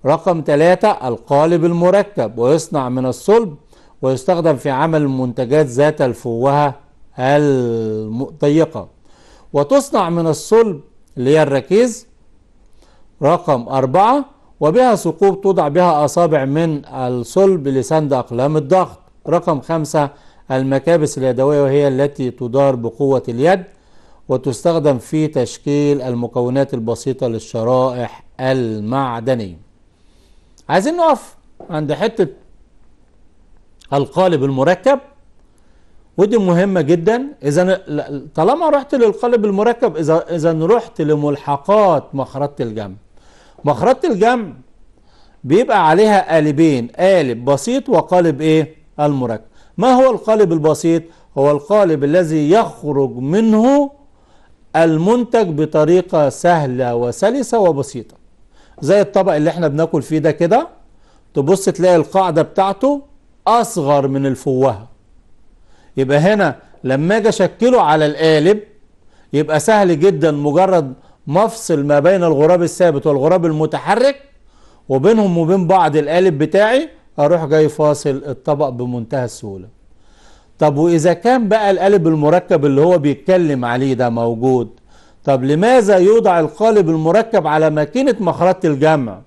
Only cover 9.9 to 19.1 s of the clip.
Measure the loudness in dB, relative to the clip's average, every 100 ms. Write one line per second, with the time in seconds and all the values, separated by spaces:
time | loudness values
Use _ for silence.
9.9 | -2 -2 -2 -2 -4 0 2 2 -4 -14
10.9 | _ _ -4 2 2 2 0 0 2 2
11.9 | -2 -18 _ _ _ _ _ _ -20 _
12.9 | _ -20 _ 0 0 0 -2 -2 -2 0
13.9 | 2 2 0 -4 _ _ _ 0 2 2
14.9 | 2 -2 0 0 2 0 0 0 2 2
15.9 | 2 0 0 2 0 0 -2 -2 -4 -8
16.9 | -8 -6 -4 -4 2 2 2 -2 -2 -2
17.9 | -2 0 -2 -2 -4 -2 -2 0 0 0
18.9 | -8 _